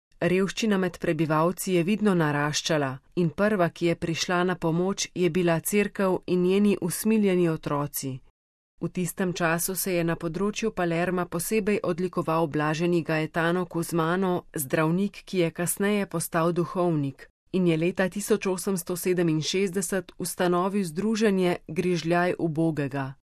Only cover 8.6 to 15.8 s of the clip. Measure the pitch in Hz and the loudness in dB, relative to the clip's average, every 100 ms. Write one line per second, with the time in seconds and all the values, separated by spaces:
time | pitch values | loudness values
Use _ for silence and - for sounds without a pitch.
8.6 | _ _ 170 - 170 - 190 170 170 170 | _ _ -6 -4 -4 -2 -4 0 0 0
9.6 | 165 185 196 175 165 165 170 165 202 - | -2 -4 -2 0 0 -2 -4 -2 -2 -2
10.6 | 220 220 175 165 180 180 175 170 - 220 | -4 -2 0 0 0 -2 -2 -4 -2 0
11.6 | 202 202 - 175 180 175 165 160 165 151 | 0 0 0 -2 -2 -2 0 0 0 0
12.6 | 151 156 175 175 156 156 160 175 165 180 | 0 0 2 2 0 -2 -2 0 0 0
13.6 | 175 170 170 170 160 180 190 180 - - | -2 -4 -2 0 0 2 0 -2 -4 -8
14.6 | 131 165 160 175 202 - - 185 165 - | -2 0 2 2 -2 -4 -6 0 0 0
15.6 | 175 - | -4 0